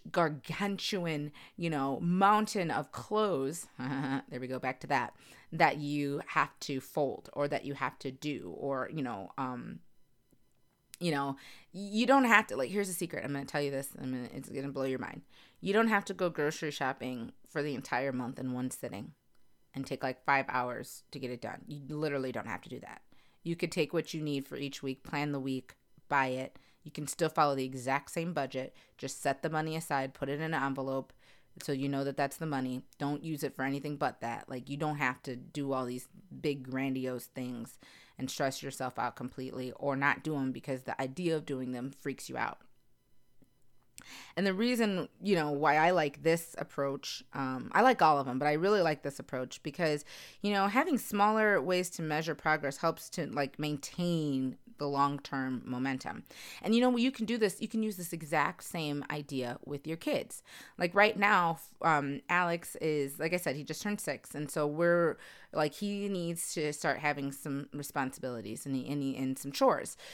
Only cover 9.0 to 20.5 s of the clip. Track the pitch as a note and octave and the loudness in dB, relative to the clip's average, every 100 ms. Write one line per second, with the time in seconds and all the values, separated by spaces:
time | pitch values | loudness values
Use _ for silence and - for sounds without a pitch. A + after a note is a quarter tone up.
9 | C3 G#2 F#2+ - C3 B2 A#2 - - - | -6 -6 -8 -6 -6 -6 -10 -14 -18 -20
10 | - _ _ _ _ _ _ _ _ - | -20 _ _ _ _ _ _ _ _ -2
11 | E3 D3 C#3 C3+ - - - F3+ G3+ G#3+ | 0 2 0 -4 -12 -20 -16 -12 -2 2
12 | B3 C4+ B3 G#3+ - A2 B2+ G3 G3 F3 | 6 8 8 6 6 0 0 0 -2 -2
13 | E3+ - - C#3 C#3 D3+ C#3+ C#3 E3 - | -4 -4 -4 -4 -2 -2 0 -2 -6 -8
14 | C3 B2+ A#2+ - C3 C#3+ C#3 C3+ C3+ C3 | -6 -6 -8 -10 -8 -8 -6 -4 -2 -4
15 | F2+ - - - - _ F#3 G3+ A3+ G#3 | -6 -10 -18 -20 -20 _ 0 2 4 2
16 | G3+ F#3 F3+ E3 D3 D#3 D#3 C#3+ C3 B2+ | 0 -2 0 2 0 0 -4 -2 -2 -2
17 | B2+ B2 A2+ - - D#3+ D3 C3+ - B2+ | -6 -6 -8 -12 -8 -4 -2 -4 -2 -2
18 | C3+ B2+ B2 C#3 C3 B2 B2+ - B2+ G2 | 0 -2 -4 -4 -4 -4 -4 -6 -8 -10
19 | D#3+ - _ - - _ _ C3+ C3 C3+ | -12 -16 _ -20 -20 _ _ -10 -6 -4
20 | C3+ B2+ - C#3 C3 | -4 -2 2 2 4